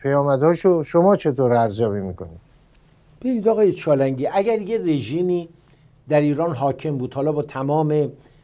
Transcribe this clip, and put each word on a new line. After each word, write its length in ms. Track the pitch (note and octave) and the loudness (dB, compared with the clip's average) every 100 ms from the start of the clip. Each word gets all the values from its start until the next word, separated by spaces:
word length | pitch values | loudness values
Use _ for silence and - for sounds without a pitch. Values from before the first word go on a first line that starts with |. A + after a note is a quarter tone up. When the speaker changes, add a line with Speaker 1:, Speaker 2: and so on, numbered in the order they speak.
Speaker 1:
پیامدهاشو 840 | C3+ C#3+ C#3+ C3+ D3 E3+ F#3+ F3 | -2 0 2 2 2 2 2 2
شما 320 | C#3+ E3+ F#3 G3+ | 2 2 4 4
چطور 380 | E3 C3 B2+ | 0 0 2
ارزیابی 460 | A#2+ A#2 G2+ A2+ G2+ | 2 2 0 -2 -2
می‌کنید؟ 400 | F#2+ F2+ F2 E2+ _ _ _ _ _ _ _ - | -6 -10 -14 -18 _ _ _ _ _ _ _ -10
Speaker 2:
ببینید 280 | B3+ A#3+ G#3 | -4 -2 0
آقای 240 | A3 G3+ | 2 2
چالنگی، 540 | - - C#3+ C3+ C3 D#3+ | 2 0 2 2 -2 -2
اگر 360 | G3 G3+ G#3+ | -2 0 -2
یه 160 | G3 A3+ | -2 -4
رژیمی 680 | F3+ D3 G#2+ D#3 F3+ F3 E3 _ _ _ _ _ - | 0 -2 -2 -4 -2 -2 -6 _ _ _ _ _ -2
در 120 | D3 | 2
ایران 360 | D3 D3 E3+ B2+ | 2 0 -2 -2
حاکم 420 | C#3 C3 D#3 C#3 | -2 -2 -4 -6
بود، 160 | B2 | -6
حالا 180 | C#3+ D3 | -4 -2
با 100 | - | -2
تمام 680 | D3+ C3 C3+ D3+ D#3 D3+ C#3 - _ _ | -4 -6 -2 0 2 0 -2 -6 _ _